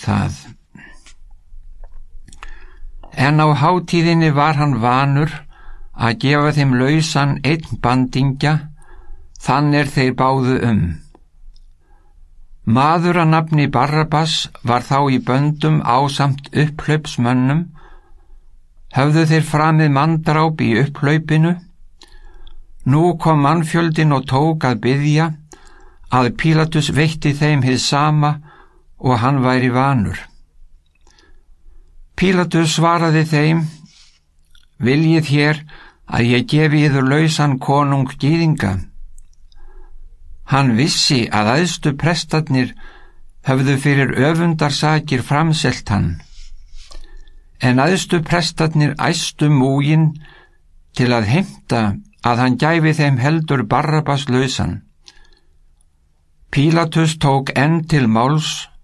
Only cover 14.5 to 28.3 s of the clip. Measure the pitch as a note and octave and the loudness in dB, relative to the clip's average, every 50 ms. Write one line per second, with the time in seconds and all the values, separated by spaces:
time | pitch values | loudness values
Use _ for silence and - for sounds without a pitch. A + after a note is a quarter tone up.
14.5 | - - - A#2+ A#2+ B2 A#2+ - C#3 C#3 C#3+ C#3 C3 B2+ A#2+ B2 B2 C3+ C#3+ D3+ | -12 -8 -2 -2 -2 0 0 0 0 0 2 2 0 0 0 0 0 2 2 0
15.5 | D3+ D3 D#3 D#3 D#3 D3+ - A#2+ A#2+ C3+ C#3+ C#3 C#3 - C#3+ C#3 C3+ - - - | 0 0 0 0 0 2 2 0 0 2 0 0 0 0 0 0 0 -4 -8 -4
16.5 | - - D3+ D3 D3 - - D3 D3+ D#3 D3+ - - - A#2+ A#2+ B2+ B2+ B2+ C3 | -2 0 0 0 -2 -6 -2 -2 -2 -2 -2 -6 -4 -2 0 2 2 2 2 2
17.5 | D3 E3 F3 F3 - - - - - - - - - - - - - - - - | 0 0 -2 -4 -12 -20 -20 -20 -20 -20 -20 -20 -20 -20 -20 -20 -20 -20 -20 -20
18.5 | - - - - _ - - - - C3 C#3 D3+ D3+ D#3+ E3 D#3 D#3+ D#3 D3+ - | -20 -20 -20 -20 _ -20 -16 -6 -2 0 2 4 4 4 4 4 4 2 2 0
19.5 | - D3+ D#3 D#3+ D#3+ D#3 D#3 D3 C#3 C3+ D3 D#3+ E3 D#3 D#3 E3 D3+ D#3 D#3+ D#3+ | 0 2 2 4 4 4 4 4 4 2 2 2 0 0 0 0 2 2 2 0
20.5 | D#3 D#3 A#2+ A2+ A2+ G#2+ C#3 C#3 - - C#3+ C#3+ D#3 D#3 D#3 D3+ D#3 D#3 D#3+ E3+ | 0 -2 0 0 2 2 0 0 -2 -2 0 0 0 0 0 0 2 2 2 2
21.5 | F3 F3 - - - - - - - - - - - - - - - - - - | 0 -2 -6 -20 -20 -20 -20 -20 -20 -20 -20 -20 -20 -20 -20 -20 -18 -18 -18 -16
22.5 | - - - - - - - C3 C3 D#3 E3+ F3+ E3 D#3+ - E3 D#3 D3 C#3 C#3 | -16 -18 -18 -18 -16 -6 0 2 2 4 4 2 0 0 0 2 2 4 4 2
23.5 | D#3+ F3 D#3 D#3+ - E3+ E3+ E3 D#3 E3 D#3 D3+ C#3+ C3 C3 - C3 C3+ D#3 D#3+ | 2 0 0 0 0 0 0 0 0 2 2 2 2 2 0 0 0 2 2 2
24.5 | D#3+ D#3 D3 B2+ A#2+ G#2 A2 A#2+ C3+ C#3+ D3 D3+ D3 D#3 E3 D#3+ D#3 - - - | 0 0 0 -2 -2 0 0 0 0 2 2 2 2 2 0 0 -4 -8 -14 -20
25.5 | - - - - - - - - - - - - B2 B2+ B2 - - - - D#3+ | -20 -20 -20 -20 -20 -20 -20 -20 -20 -20 -8 -2 0 2 2 2 0 0 0 2
26.5 | D#3+ D#3 D#3 D#3 D#3+ D#3 D3 D3+ - C#3+ D#3+ D#3 D#3+ - - D3 C#3+ D3 D3+ D3+ | 2 2 2 0 0 -2 -2 0 0 0 0 0 -2 -2 -2 -2 0 0 2 2
27.5 | D3+ C#3 C3 C3 C3 - - - D3 C#3+ D3+ D3+ D3+ D3+ D3 D3 | 2 2 2 2 0 0 0 -2 0 0 2 2 2 2 2 0